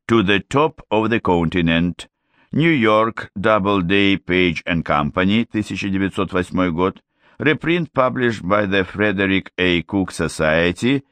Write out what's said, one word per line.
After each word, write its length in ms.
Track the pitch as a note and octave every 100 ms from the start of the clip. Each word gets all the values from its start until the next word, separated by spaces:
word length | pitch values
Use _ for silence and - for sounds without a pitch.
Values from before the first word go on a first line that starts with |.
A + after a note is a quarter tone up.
| -
to 140 | A#2
the 180 | F#2+ G2
Top 360 | - C#3 D#3 - -
of 180 | G#2 A2
the 120 | A2+
Continent. 880 | F#2+ F2 E2 F2+ E2+ E2 F2 - - _ _ _ _
New 220 | C3 E3
York, 580 | D3+ A2 G#2+ A2 - - G2+
Doubleday, 800 | G#2+ G#2+ G2 G2+ F2 G2+ G2 F#2+
Page 480 | - F2+ F2+ D#2 -
and 160 | E2+
Company, 640 | D#2 D2+ D2 F#2 F#2+ A2
тысяча 440 | A#2 A2 G#2 G2 G2+
девятьсот 440 | F#2+ G2 - F2
восьмой 400 | F#2 F2+ F2+ F2+
год. 280 | E2 F#2 - _ _ _ -
Reprint 540 | C3+ D#3+ D#3 F3 D#3+
published 500 | C#3 B2+ B2 A#2+ G#2
by 240 | F2 G#2 G2+
the 180 | G2
Frederick 680 | F#2 F#2+ G#2+ F#2+ G2 F#2+ - -
A. 260 | F2+ F2
Cook 260 | - G2 F2+
Society, 960 | - D#2+ - D#2 D#2+ F2 F2 A#2+ C#3 -